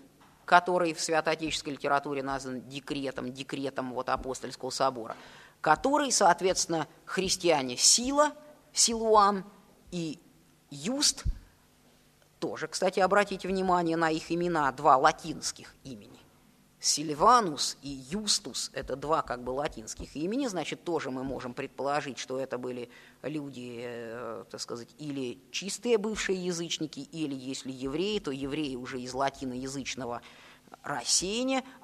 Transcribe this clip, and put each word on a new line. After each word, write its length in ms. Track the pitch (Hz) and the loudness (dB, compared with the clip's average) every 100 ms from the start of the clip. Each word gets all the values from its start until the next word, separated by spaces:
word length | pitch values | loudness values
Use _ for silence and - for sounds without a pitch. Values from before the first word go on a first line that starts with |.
| - _ - _ - | -20 _ -20 _ 4
который 480 | 175 180 180 170 | 6 6 4 2
в 60 | 151 | 0
святоотеческой 720 | - 160 156 160 160 - 156 | 0 2 2 0 -2 -4 -6
литературе 480 | 135 139 143 147 143 | -4 2 2 2 -4
назван 400 | 135 135 131 127 | -4 -4 -6 -8
декретом, 720 | 110 139 - 143 135 123 127 | -10 -12 -6 -4 -4 -6 -8
декретом 580 | 131 135 131 135 135 127 | -8 -8 -6 -4 -4 -4
вот 160 | 123 127 | -4 -2
апостольского 640 | 127 131 127 120 - 127 | -2 -2 -8 -8 -8 -6
собора, 440 | - 135 123 110 - - - - _ | 0 0 0 -8 -12 -16 -20 -20 _
который, 500 | 156 156 262 294 277 | 4 4 4 4 4
соответственно, 800 | - 190 175 185 175 - 165 147 - | 6 6 6 4 2 0 -2 -4 -10
христиане 720 | - - 185 - 170 151 131 123 | -6 -2 0 2 4 4 2 4
Сила, 560 | - - 254 285 294 294 - - _ | 6 6 4 4 4 0 -16 -20 _
Силуан 720 | - 233 226 226 214 202 196 185 - _ _ - | 0 2 2 6 8 8 4 -4 -16 _ _ -10
и 280 | 180 160 123 _ _ _ _ _ | -6 -6 -8 _ _ _ _ _
Юст, 540 | 143 170 277 294 - - - - _ _ _ _ _ _ _ _ _ | -8 -4 0 0 0 -4 -4 -10 _ _ _ _ _ _ _ _ _
тоже, 300 | 151 113 151 | -8 -6 -6
кстати, 320 | - 190 196 | 0 0 4
обратите 480 | 185 202 202 190 180 | 4 4 2 -2 -2
внимание 480 | 190 190 175 170 165 | 0 4 4 4 2
на 140 | 160 | 2
их 200 | 160 - | 0 -2
имена, 400 | 170 175 160 139 | -2 0 2 0
два 280 | 127 151 131 | 4 6 8
латинских 760 | 156 160 165 139 - - - - | 6 4 -4 -8 -8 -8 -14 -20
имени. 360 | 135 110 113 - _ _ _ _ _ _ | -16 -16 -18 -20 _ _ _ _ _ _
Сильванус 1000 | - - 151 147 208 247 190 139 - - | -2 -2 -2 4 6 8 6 -2 -4 -6
и 80 | 139 | -10
Юстус — 840 | 135 127 202 208 - 135 - - | -12 -8 -4 0 -2 -2 -8 -8
это 200 | 135 135 | -8 -8
два 280 | 131 143 156 | -6 0 0
как 200 | - 123 | 0 -6
бы 80 | 123 | -4
латинских 640 | 131 156 113 110 - - | -4 -4 -6 -12 -14 -12
имени, 320 | 135 175 247 269 | -6 -4 -2 -2
значит, 380 | 180 143 143 | -4 -6 -8
тоже 260 | 180 160 131 | -4 -4 -4
мы 140 | 131 | -6
можем 300 | 135 127 123 | -6 -6 -8
предположить, 640 | 123 135 - 135 147 139 117 | -8 -10 -4 -2 -2 -2 -8
что 200 | - 131 | -6 -6
это 200 | 131 123 | -4 -6
были 320 | 127 123 117 - - _ | -6 -8 -10 -16 -20 _
люди, 580 | 135 151 143 123 123 117 | -8 -8 -8 -10 -12 -10
э, 600 | 123 117 113 117 117 107 - | -10 -10 -10 -10 -10 -10 -12
так 100 | 110 | -12
сказать, 280 | - 120 117 - | -10 -10 -12 -12
или 420 | 147 139 123 - - | -8 -6 -6 -8 -10
чистые 460 | - 190 - 240 226 | -8 -8 -4 2 2
бывшие 480 | 214 214 - 190 | 2 -2 -2 -2
язычники, 560 | 180 170 165 - 156 139 | -2 -2 -4 -4 -6 -8
или, 340 | - 160 151 | -10 -6 -4
если 380 | 135 127 131 131 | -4 -8 -8 -8
евреи, 460 | 131 135 151 202 208 | -8 -4 -2 -2 -2
то 120 | 151 | -4
евреи 460 | 135 139 151 147 127 | -6 -4 -4 -4 -6
уже 240 | 123 131 | -8 -8
из 140 | 123 | -6
латиноязычного 1040 | 127 139 - 131 123 135 139 117 - 117 117 - - - - - - | -2 0 -2 -6 -6 -6 -6 -6 -6 -6 -8 -10 -20 -20 -20 -20 -14
рассеяния. 840 | - 139 - - 180 226 262 262 - - | -6 -4 0 0 2 0 0 0 -2 -2